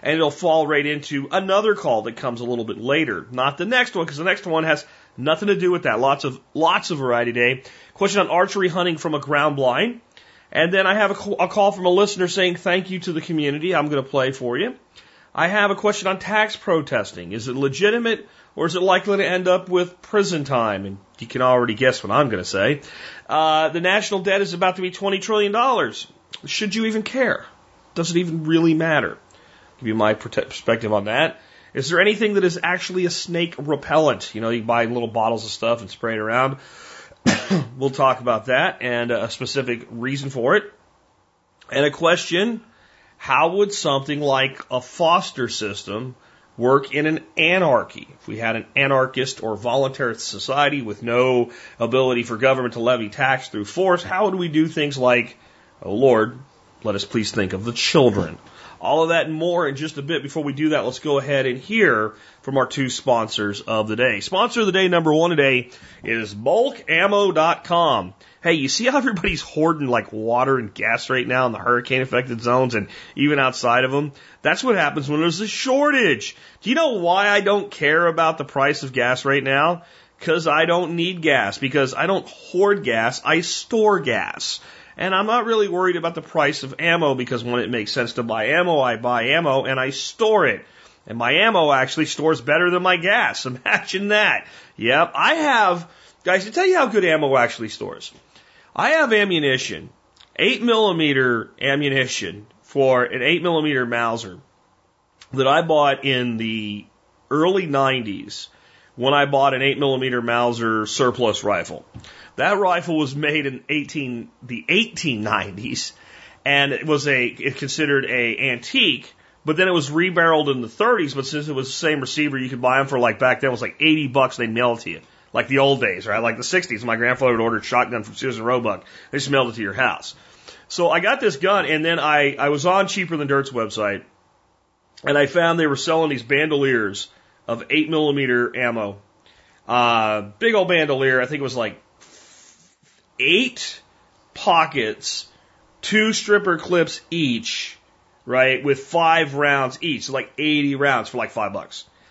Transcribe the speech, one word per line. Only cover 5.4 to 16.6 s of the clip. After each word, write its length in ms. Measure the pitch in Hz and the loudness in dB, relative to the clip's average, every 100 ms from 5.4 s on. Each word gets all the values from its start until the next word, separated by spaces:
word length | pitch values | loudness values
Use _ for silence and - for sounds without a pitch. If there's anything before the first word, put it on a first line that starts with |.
| 208 | 0
to 60 | 185 | 2
do 140 | 180 | 2
with 140 | 175 | 0
that. 160 | 151 110 | 0 2
Lots 240 | 135 139 | 2 0
of, 160 | 143 131 _ - | -2 -8 _ -2
lots 340 | 165 190 - | 2 2 -2
of 80 | 156 | -4
variety 360 | 131 120 120 | 0 0 0
today. 280 | 117 120 131 - - - | 2 2 2 -6 -20 -16
Question 280 | - 196 196 | -2 0 2
on 80 | 180 | 2
archery 380 | 165 190 202 180 | 2 2 0 -2
hunting 300 | 175 180 160 | 0 -2 -2
from 160 | 165 | -4
a 60 | 147 | -4
ground 360 | 135 147 151 143 | 0 0 2 2
blind. 460 | 127 123 220 240 _ _ - _ _ | 0 2 0 -4 _ _ -20 _ _
And 220 | - 165 | 0 2
then 140 | 190 190 | 2 2
I 80 | 208 | 2
have 160 | 202 | 0
a, 200 | 202 202 | -2 -4
a 140 | 190 175 | -2 -2
call 240 | 214 202 | 2 2
from 140 | 185 180 | 2 2
a 40 | |
listener 380 | 180 202 185 180 | 4 4 2 -2
saying 280 | 196 180 170 | 0 0 0
thank 340 | 185 180 185 | -2 -2 -2
you 80 | 185 | -6
to 120 | 175 | -6
the 80 | 160 | -6
community. 540 | - 165 147 143 165 170 | -4 -2 0 -2 0 0
I'm 140 | 147 | 0
gonna 120 | 147 | -2
play 300 | 131 139 131 | -2 0 -2
for 260 | 131 123 123 | -2 -4 -4
you. 160 | 220 262 _ - - _ _ - | -4 -8 _ -20 -20 _ _ -2
I 140 | 165 | 0
have 200 | 208 202 | 2 0
a 60 | 196 | 0
question 320 | 208 208 190 | -2 -2 -2
on 100 | 190 | -4
tax 380 | 175 214 214 | -2 0 0
protesting. 760 | - | -2